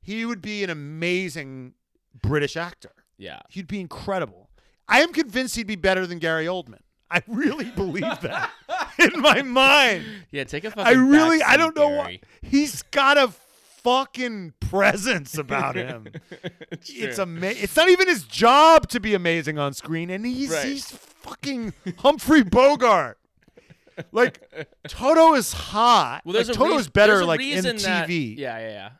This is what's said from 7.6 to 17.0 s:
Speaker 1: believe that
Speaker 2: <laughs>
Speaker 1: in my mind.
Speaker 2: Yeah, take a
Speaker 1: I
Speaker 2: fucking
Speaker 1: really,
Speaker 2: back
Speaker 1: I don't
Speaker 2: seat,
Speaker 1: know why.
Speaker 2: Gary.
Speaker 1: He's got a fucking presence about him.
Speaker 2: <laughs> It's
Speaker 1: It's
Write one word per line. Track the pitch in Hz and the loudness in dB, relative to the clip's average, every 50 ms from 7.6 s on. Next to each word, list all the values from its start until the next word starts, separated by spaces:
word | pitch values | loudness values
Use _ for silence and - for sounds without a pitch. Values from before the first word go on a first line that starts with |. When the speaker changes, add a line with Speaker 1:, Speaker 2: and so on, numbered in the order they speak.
| 220 233 | -8 -10
Speaker 1:
believe | - 170 196 185 143 - 285 339 190 - | -6 -6 -6 -6 -6 -6 -6 -6 -6 -6
that | - - - - 381 - - _ _ - 320 | -8 -8 -8 -6 -8 -8 -10 _ _ -10 -8
Speaker 2:
<laughs> | 370 302 - - - | -8 -8 -10 0 2
Speaker 1:
in | 339 302 349 320 | 2 2 2 2
my | 247 302 226 262 | 2 2 2 2
mind. | 277 262 240 262 262 262 277 294 269 240 208 175 113 110 214 196 175 _ | 0 -2 0 2 4 4 6 4 4 2 2 -2 -6 -12 -16 -18 -20 _
Speaker 2:
Yeah, | - 143 135 | -10 -10 -10
take | - - 147 170 | -8 -10 -10 -10
a | 220 | -10
Speaker 1:
I | |
Speaker 2:
fucking | 214 220 190 226 247 262 254 269 | -8 0 4 6 6 6 6 6
Speaker 1:
really, | 285 302 311 320 330 320 | 6 6 6 6 4 2
Speaker 2:
back | 277 214 | 4 4
Speaker 1:
I | 247 | 4
don't | 285 330 320 320 | 4 4 2 2
Speaker 2:
seat, | 311 | 2
Speaker 1:
know | 294 294 | 2 2
why. | 294 294 285 | 2 -2 -6
Speaker 2:
Gary. | - - - _ _ _ _ | -6 -10 -14 _ _ _ _
Speaker 1:
He's | - - 254 277 294 285 - - | -10 0 0 0 0 0 -6 -12
got | - _ - 285 277 269 285 285 | -14 _ -2 2 4 4 6 6
a | 269 240 175 _ _ _ _ _ _ _ _ _ | 4 2 0 _ _ _ _ _ _ _ _ _
fucking | _ 240 247 262 269 262 _ 247 254 247 220 208 185 165 - _ | _ 0 2 2 0 -4 _ -8 -8 -8 -8 -10 -14 -14 -12 _
presence | - - 165 190 196 208 - 220 185 254 240 175 143 127 - 156 | -8 -4 0 2 2 2 2 0 -2 -2 -2 -4 -4 -8 -10 -10
about | 143 127 143 135 135 135 - 190 | -6 -4 -4 -2 -2 -2 -4 -6
him. | 180 127 131 117 107 107 104 160 | -8 -10 -12 -14 -16 -18 -20 -20
Speaker 2:
<laughs> | _ _ 180 - - 180 _ _ - _ | _ _ -20 -14 -14 -16 _ _ -18 _
It's | - - _ - | -18 -18 _ -18
Speaker 1:
It's | 285 247 | -12 -10